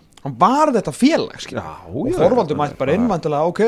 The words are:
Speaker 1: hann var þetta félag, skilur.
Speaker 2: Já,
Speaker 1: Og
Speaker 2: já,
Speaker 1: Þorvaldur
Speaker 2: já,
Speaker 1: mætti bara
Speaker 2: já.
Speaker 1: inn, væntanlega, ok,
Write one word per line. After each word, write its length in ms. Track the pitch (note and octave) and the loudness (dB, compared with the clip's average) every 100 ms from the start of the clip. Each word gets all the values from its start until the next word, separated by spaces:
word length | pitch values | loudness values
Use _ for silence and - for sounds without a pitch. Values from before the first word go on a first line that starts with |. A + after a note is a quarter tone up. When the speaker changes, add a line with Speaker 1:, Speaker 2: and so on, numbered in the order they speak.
| _ _ | _ _
Speaker 1:
hann 160 | C3+ A#2+ | -10 2
var 340 | F#3 C#4 D#4 A#3 | 4 4 2 2
þetta 180 | E3 C3+ | -2 2
félag, 440 | C4 D4+ A#2 - | 2 2 -2 -8
skilur. 240 | - A#2 | -12 -10
Speaker 2:
Já, 260 | D#2+ D#2 E2 | -10 -12 -12
Speaker 1:
Og 200 | G#2 A#3+ | -6 -4
Speaker 2:
já, 60 | F4+ | 2
Speaker 1:
Þorvaldur 360 | F#3 B3 E3 D3 | 2 2 0 -2
Speaker 2:
já, 40 | |
Speaker 1:
mætti 180 | D3 - | -4 -2
bara 120 | C3 | -2
Speaker 2:
já. 80 | F3+ | 0
Speaker 1:
inn, 80 | A#3+ | 0
væntanlega, 420 | F3 D#3 C#3+ E3 | -2 -2 -2 -2
ok, 100 | F3 | 0